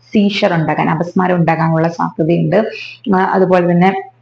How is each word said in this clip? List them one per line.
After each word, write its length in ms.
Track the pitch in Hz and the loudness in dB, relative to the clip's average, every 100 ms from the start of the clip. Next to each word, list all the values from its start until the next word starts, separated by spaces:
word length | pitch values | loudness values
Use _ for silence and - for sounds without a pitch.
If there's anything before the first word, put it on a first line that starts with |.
| _ | _
സീഷർ 400 | 226 202 196 208 | 0 0 0 0
ഉണ്ടാകാൻ, 360 | 170 151 151 160 | 0 -2 -2 0
അപസ്മാരം 460 | 160 175 185 180 180 | -2 -2 -2 0 0
ഉണ്ടാകാനുള്ള 520 | 165 160 165 160 165 | 0 0 0 0 0
സാധ്യതയുണ്ട്. 800 | 165 170 - 160 170 160 175 220 - - - - 190 | -2 -6 -2 0 0 2 0 -2 -6 -16 -14 -2 0
ആ, 40 | |
അതുപോലെ 520 | 190 190 185 185 175 | 0 0 2 2 2
തന്നെ 400 | 175 185 269 392 _ | 2 2 0 -8 _